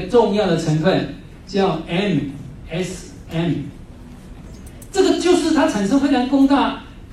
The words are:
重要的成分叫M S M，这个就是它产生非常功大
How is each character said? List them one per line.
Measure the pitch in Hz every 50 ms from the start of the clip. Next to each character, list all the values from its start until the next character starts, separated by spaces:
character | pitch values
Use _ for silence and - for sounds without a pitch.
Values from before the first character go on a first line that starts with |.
| -
重 | - 247 233 214 202 196
要 | 208 202
的 | 180 165
成 | 160 - 156 151 156
分 | 160 190 - - - - - - - - - - -
叫 | - 202 196 180 170 160 156 -
M | - 165 185 208 196 160 135 - - - - - - - - - -
S | 165 185 185 - - - - - - - - -
M， | 165 165 170 160 139 143 143 - - - - - - - - - - - - - - - - - - - - - - - - -
这 | - 392 370
个 | 339 - -
就 | - 359 -
是 | - - 320 -
它 | 277 320
产 | - - 208 196
生 | - 277 277
非 | 277 277
常 | 269 247 247
功 | 254 277 269 269
大 | 269 285 254 - - - - - - - - - -